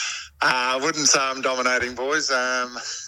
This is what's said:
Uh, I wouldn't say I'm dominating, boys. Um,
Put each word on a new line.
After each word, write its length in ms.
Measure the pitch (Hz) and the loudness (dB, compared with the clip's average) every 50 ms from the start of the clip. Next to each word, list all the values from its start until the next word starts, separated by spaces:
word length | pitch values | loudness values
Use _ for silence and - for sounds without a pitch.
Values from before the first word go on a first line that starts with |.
| - - - - - - - _ | -4 -6 -8 -10 -14 -16 -4 _
Uh, 60 | - - | 2 2
I 240 | 131 127 123 127 127 | 2 2 2 0 0
wouldn't 300 | 131 135 160 156 156 143 | 0 0 0 0 2 2
say 120 | - - 143 | 4 4 4
I'm 200 | 135 131 131 135 | 2 0 -2 -2
dominating, 520 | 127 131 131 127 123 127 127 123 123 123 123 | 0 0 0 2 2 2 2 2 0 -2 -4
boys. 360 | 123 127 139 156 156 139 143 | -4 -2 0 0 0 0 0
Um, 440 | 135 127 127 127 127 127 123 123 123 117 - - - - - | 0 0 0 0 0 -2 -2 -4 -8 -10 -10 -10 -10 -10 -4